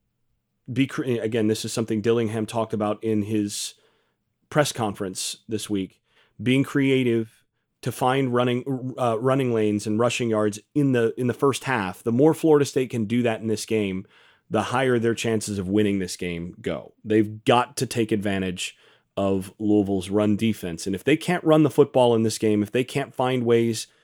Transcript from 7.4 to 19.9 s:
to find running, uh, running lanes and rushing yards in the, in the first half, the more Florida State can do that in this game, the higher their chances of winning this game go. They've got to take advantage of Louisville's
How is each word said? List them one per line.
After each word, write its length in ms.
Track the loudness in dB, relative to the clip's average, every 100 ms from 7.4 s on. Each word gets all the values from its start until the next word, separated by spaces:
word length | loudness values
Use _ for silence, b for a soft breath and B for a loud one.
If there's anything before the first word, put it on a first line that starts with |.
| _ _ _ _ -8
to 60 |
find 420 | -2 0 0 0
running, 600 | 0 0 -2 -4 -8 -8 -4
uh, 180 | -2 0
running 340 | 0 0 2
lanes 320 | 2 2 0 0
and 140 | 0
rushing 280 | 0 0 0
yards 300 | 0 0 -2 -4
in 160 | 0 2
the, 240 | 4 2 0
in 120 | -2
the 40 |
first 300 | 0 0 0
half, 400 | -2 -2 -2 -4
the 80 | -2
more 240 | 4 4
Florida 300 | 4 4 4
State 260 | 4 -2 -2
can 140 | -4
do 180 | 0 0
that 180 | 0 -2
in 60 | -4
this 180 | -4
game, 400 | -2 -2 -2 -4 -10 b b b _
the 120 | -2 0
higher 240 | 0 2 2
their 160 | 2
chances 420 | 0 -2 -2 -2 -4
of 120 | 0
winning 320 | 2 2 0
this 160 | -4 -6
game 400 | -8 -6 -10 -10
go. 340 | -8 -8 -10 _
They've 400 | 0 2 2 -2
got 320 | 2 2 2 -4
to 100 | -4
take 240 | -2 0
advantage 680 | 0 0 -2 -2 -4 -10 b b b b -4
of 380 | 0 0 -4 -4
Louisville's 500 | 2 4 4